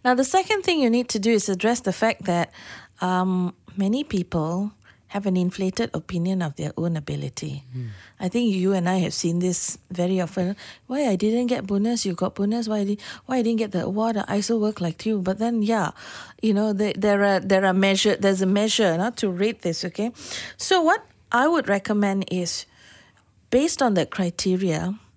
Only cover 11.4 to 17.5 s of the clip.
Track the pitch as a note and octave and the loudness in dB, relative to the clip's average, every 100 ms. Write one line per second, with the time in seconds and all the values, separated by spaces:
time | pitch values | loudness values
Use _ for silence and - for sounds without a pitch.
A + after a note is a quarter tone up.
11.4 | B3 B3 F#3+ G3 A3 A#3+ G3 E3+ F#3 - | 0 -2 -2 -2 0 -2 -2 -2 -4 -2
12.4 | G3+ A#3 A3 G#3+ G3+ G#3 - - - B3+ | -2 -2 -2 -2 -2 -4 -8 -16 -4 0
13.4 | A3+ A3+ G#3+ F3+ - G3 A3+ G#3+ - G3+ | 0 0 -2 -2 -2 -2 0 -2 -2 -2
14.4 | G3+ A3+ G#3 G#3 F3 D#3+ A3 G#3+ F3+ G3 | 0 0 0 -2 -4 -2 -2 -2 -2 -2
15.4 | A3+ A#3 G#3 A3 D#3 - - - - - | 0 0 0 0 0 -6 -18 -18 -18 -2
16.4 | A3 G3+ G#3+ G3+ G#3 - G#3 G3+ G3+ F#3+ | 0 2 2 0 0 0 2 4 4 2
17.4 | F#3+ | 2